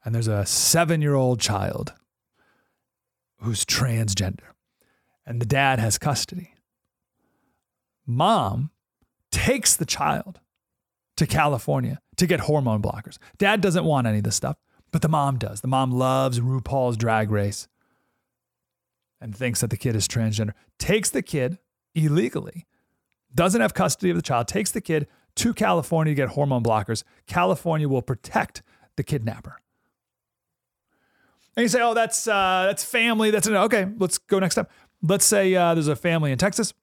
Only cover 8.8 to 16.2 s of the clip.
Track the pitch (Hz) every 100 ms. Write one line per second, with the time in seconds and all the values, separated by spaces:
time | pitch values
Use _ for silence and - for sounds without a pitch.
8.8 | _ _ _ _ _ - - 269 - -
9.8 | - - 147 147 - 180 _ _ _ _
10.8 | _ _ _ - 160 160 147 135 - 139
11.8 | 123 135 _ - 180 175 - 151 127 107
12.8 | 104 - - - - _ 202 214 196 175
13.8 | 165 143 120 107 107 104 131 151 _ _
14.8 | _ 165 156 156 139 131 - 107 127 135
15.8 | 131 123 131 131